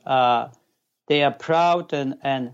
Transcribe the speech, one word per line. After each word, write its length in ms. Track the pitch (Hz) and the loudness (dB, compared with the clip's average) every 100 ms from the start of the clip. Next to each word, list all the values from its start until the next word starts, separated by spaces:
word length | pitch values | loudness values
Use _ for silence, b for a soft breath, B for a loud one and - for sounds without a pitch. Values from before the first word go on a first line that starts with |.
| - | -2
uh, 420 | 131 123 117 127 - _ _ _ _ - | 0 2 0 -2 -14 _ _ _ _ -2
they 140 | 147 | 2
are 80 | 143 | 0
proud 580 | 139 - 160 175 175 170 | -2 -2 2 2 0 -2
and, 220 | 147 135 - | -6 -4 -6
and 300 | 139 135 123 | -4 -4 -6